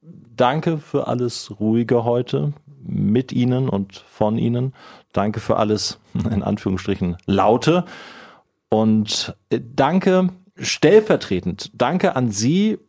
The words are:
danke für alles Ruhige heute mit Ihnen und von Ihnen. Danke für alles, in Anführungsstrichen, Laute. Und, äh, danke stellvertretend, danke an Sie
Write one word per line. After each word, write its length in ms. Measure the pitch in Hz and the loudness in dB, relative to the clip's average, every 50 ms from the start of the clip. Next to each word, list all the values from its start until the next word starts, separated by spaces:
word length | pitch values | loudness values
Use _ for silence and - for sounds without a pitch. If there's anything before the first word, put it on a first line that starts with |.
danke 760 | _ - - - - - - - 123 123 135 156 156 170 165 151 | _ -20 -20 -20 -20 -20 -2 0 2 2 2 0 -2 -2 -4 -4
für 300 | - - - 143 135 - | -6 -4 -4 -4 -2 -2
alles 520 | 120 123 123 120 117 - - - 107 _ | -4 -2 -2 -4 -6 -8 -12 -14 -10 _
Ruhige 440 | 104 110 110 117 120 113 123 120 113 | -2 0 2 2 2 2 2 2 2
heute 500 | 117 120 120 123 - - 135 147 147 143 - _ - 143 139 127 | 2 0 0 -2 -2 -4 -2 -2 -2 -4 -6 _ -20 -20 -20 -14
mit 460 | - - 98 101 101 104 120 131 - | -8 -4 -2 0 2 2 2 0 0
Ihnen 380 | - 127 123 123 127 127 131 131 | -2 0 0 2 2 0 0 -2
und 260 | - 98 98 95 - | -2 -2 -4 -4 -10
von 420 | - - _ - - 107 107 107 - | -20 -20 _ -4 -2 0 0 0 0
Ihnen. 360 | - 117 117 120 127 131 - - - - - - _ _ _ | -2 -2 -2 -2 -4 -4 -6 -10 -20 -20 -20 -20 _ _ _
Danke 260 | - 98 107 104 113 | -2 -2 -2 -2 -6
für 180 | - - 110 - | -2 -2 0 0
alles, 420 | 110 104 107 104 - - - - _ _ _ | 2 0 0 -2 -2 -6 -8 -10 _ _ _
in 300 | - - 110 110 98 - | -4 -2 -2 -2 -2 0
Anführungsstrichen, 720 | 95 101 104 - 104 92 90 - - 98 - - 90 87 87 _ | -2 -2 -2 -2 -4 -4 -4 -2 -4 -4 -2 -2 -4 -4 -6 _
Laute. 600 | - 98 95 95 104 113 123 - - 160 180 175 - - - - - - - - - - - _ _ _ _ _ _ | -2 0 2 4 4 2 2 2 2 2 2 0 -2 -10 -20 -20 -20 -20 -20 -20 -20 -20 -20 _ _ _ _ _ _
Und, 680 | - 110 110 110 107 110 104 107 - - - - - _ _ _ | 0 2 2 4 2 2 0 -2 -4 -6 -6 -8 -10 _ _ _
äh, 100 | - 113 | -4 -4
danke 680 | 127 117 131 - 135 139 170 190 - 202 185 185 185 180 185 - _ _ _ - | -4 -6 -2 0 2 2 2 2 2 4 2 4 2 0 -2 -6 _ _ _ -10
stellvertretend, 1120 | - - - - - 151 190 214 214 - 180 - - - 98 90 87 92 90 - - - _ | -6 -6 -4 2 4 6 6 6 6 6 0 0 0 -2 -4 -2 -2 -4 -6 -6 -10 -16 _
danke 420 | - 120 123 160 185 - 190 - | -2 -2 0 0 0 0 0 0
an 140 | 131 127 120 | 0 -2 -2
Sie 480 | 104 98 110 123 156 185 202 220 214 - _ | -2 0 0 2 2 2 2 0 -2 -4 _